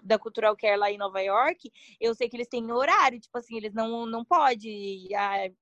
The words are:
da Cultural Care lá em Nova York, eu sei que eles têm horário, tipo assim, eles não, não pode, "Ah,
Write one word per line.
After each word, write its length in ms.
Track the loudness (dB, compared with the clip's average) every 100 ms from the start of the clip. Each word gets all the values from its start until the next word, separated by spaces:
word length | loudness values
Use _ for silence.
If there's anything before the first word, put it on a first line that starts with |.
da 140 | 0 0
Cultural 360 | 0 0 2 2
Care 220 | 2 2
lá 140 | 2
em 60 | 0
Nova 240 | -4 -2
York, 500 | 0 2 2 0 -10 _ -20 -4
eu 140 | -2 0
sei 140 | -4
que 60 | -4
eles 120 | -6
têm 240 | -6 -4
horário, 480 | 0 2 4 4 0
tipo 180 | -12 -12
assim, 200 | -10 -10
eles 160 | -8
não, 320 | -4 -4 -4 -6
não 180 | -6 0
pode, 840 | 4 4 2 -6 -10 -8 -10 -6 -4
"Ah, 340 | -2 -2 -4 -10